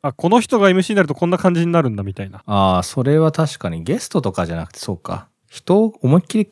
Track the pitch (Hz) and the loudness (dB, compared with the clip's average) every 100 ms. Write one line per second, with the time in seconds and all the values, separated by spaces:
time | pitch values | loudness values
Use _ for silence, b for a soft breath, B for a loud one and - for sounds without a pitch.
0 | 147 - 170 233 214 240 196 185 180 208 | -6 -2 2 2 2 2 4 4 2 0
1 | 160 147 170 175 185 175 170 170 139 104 | 0 0 -2 2 2 2 2 2 0 -2
2 | 98 95 98 98 - 101 95 92 90 - | -6 -8 -12 -12 -2 2 4 2 -2 -2
3 | 127 156 160 151 156 - 92 82 82 208 | 2 2 2 2 -2 -2 -8 -6 -4 -6
4 | - 185 113 92 85 85 80 - - 92 | -2 -2 -2 -4 -4 -4 -8 -12 -10 -10
5 | - - - _ _ - - 190 220 - | -8 -12 -12 _ _ -20 0 2 2 0
6 | 127 160 - 220 202 | 2 2 2 -4 -4